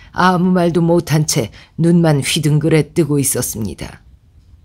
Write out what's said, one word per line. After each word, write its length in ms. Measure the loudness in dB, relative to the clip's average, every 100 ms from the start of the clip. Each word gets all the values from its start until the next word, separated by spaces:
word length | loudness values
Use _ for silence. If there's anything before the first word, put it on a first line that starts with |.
| -10
아무 400 | -2 0 2 2
말도 300 | 2 2 2
못한 460 | 2 0 0 -2 0
채 240 | -2 -6 -10 -16 -2
눈만 440 | 2 4 4 0
휘둥그레 720 | -2 -2 0 0 2 0 0
뜨고 260 | -2 -2 -2
있었습니다. 840 | -2 -4 -6 -8 -10 -10 -14 -18 -20 -20 _ _ _ -20